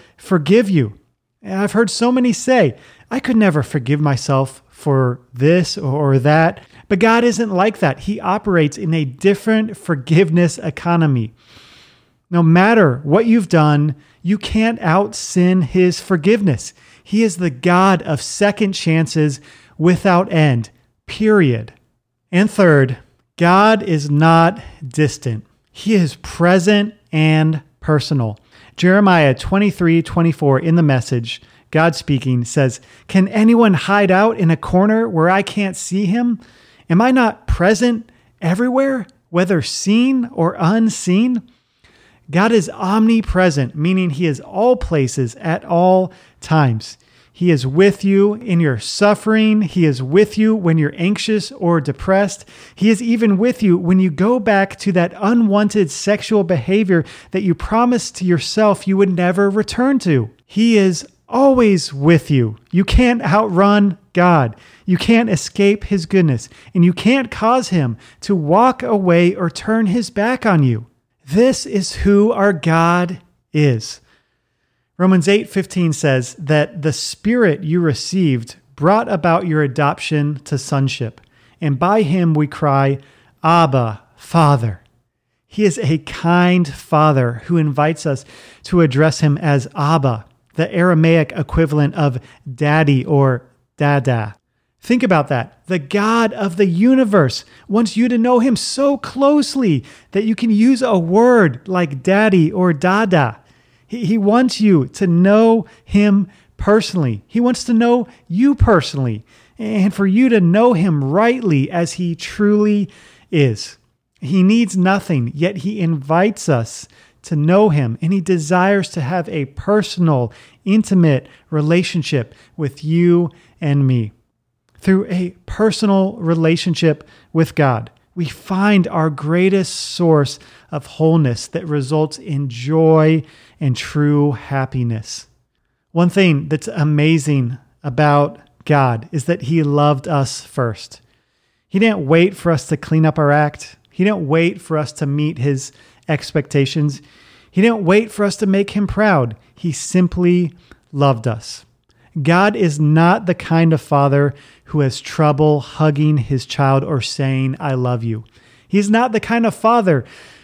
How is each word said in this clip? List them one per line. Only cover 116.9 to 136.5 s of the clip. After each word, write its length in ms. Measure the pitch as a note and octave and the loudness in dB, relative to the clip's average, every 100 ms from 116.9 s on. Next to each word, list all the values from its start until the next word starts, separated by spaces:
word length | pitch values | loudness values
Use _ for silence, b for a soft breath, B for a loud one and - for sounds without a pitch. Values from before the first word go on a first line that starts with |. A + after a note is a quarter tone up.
| b b b | b b b
to 140 | - D3+ | -6 -2
know 320 | D3+ G3 G#3+ | 2 2 2
him, 300 | C#3+ A#2+ A#2 | 2 -2 -4
and 120 | E3 | -4
he 80 | G3 | -2
desires 640 | E3+ F3+ D3+ F3+ F#3+ G3+ - | -2 -2 0 0 2 0 -2
to 140 | E3+ | -6
have 260 | C3+ F3+ - | -4 -4 -4
a 160 | E3 | -6
personal, 880 | C3+ - - G#3+ - F3+ E3 C3+ A#2 b b b | -8 -8 -2 0 -2 -2 0 0 -2 b b b
intimate 640 | F#3+ A3 - F#3+ D#3+ C3 - b b | -2 0 2 2 2 2 -4 b b
relationship 840 | D#3 D3+ F3 - E3+ - C#3 A2+ b b - | -4 0 0 0 -6 -4 -4 -6 b b -8
with 260 | C#3+ - | -8 -8
you 480 | D3+ E3+ F3 E3+ E3+ b b b | -2 2 4 2 0 b b b
and 260 | D3 C#3+ C3 | -2 0 2
me. 280 | B2 A2 _ _ _ _ _ _ _ | 0 -4 _ _ _ _ _ _ _
Through 280 | F#3+ F#3+ - | 0 0 0
a 260 | F#3 F3+ - - | -4 -6 -10 -14
personal 680 | - G#3+ - G3+ G3 F#3+ | -2 -2 0 0 2 0
relationship 920 | A3+ E3 E3 D#3+ E3+ F3+ D#3+ E3 D3+ - b b | -4 -2 0 0 0 -2 0 0 -2 -10 b b
with 220 | D#3+ D#3+ - | -2 -2 0
God, 360 | C#3 A2+ - _ _ F3+ | 0 -2 -8 _ _ -8
we 80 | |
find 640 | D#3+ - - F#3 G3+ G3+ E3+ | -8 -10 -8 -2 2 2 2
our 220 | E3 D#3+ | -2 -2
greatest 680 | C#3 D3 F3 F#3+ G3 F#3 - | -4 -2 0 2 0 -4 -8
source 640 | - - E3+ D3+ C3+ - b b b | -12 -2 2 2 2 -6 b b b
of 140 | D3+ - | -14 -12
wholeness 640 | - D#3+ E3 C3+ A2+ - | -2 2 2 0 -2 -8
that 200 | E3+ E3+ | -10 -6
results 500 | D3 C3 D3+ D#3 - | -6 -2 -2 -2 -6
in 300 | G#3 C#3 C#3 | -8 -6 -6
joy 760 | A#2 C3 D#3+ D#3+ D#3+ D#3 D#3+ - b b b | -8 -2 2 4 4 4 2 -4 b b b
and 160 | C#3 A#2+ | -4 -4
true 560 | - D3 D3 D3 D3 | -6 -2 0 2 0
happiness. 960 | B2 - C#3 C3 C3 A#2+ A2 - - - _ _ _ _ _ _ | -2 -6 -6 -4 -4 -6 -6 -10 -16 -18 _ _ _ _ _ _
One 180 | E3 F3 | 0 0
thing 380 | G3 F#3 C#3+ | 2 2 0
that's 220 | D3+ | -2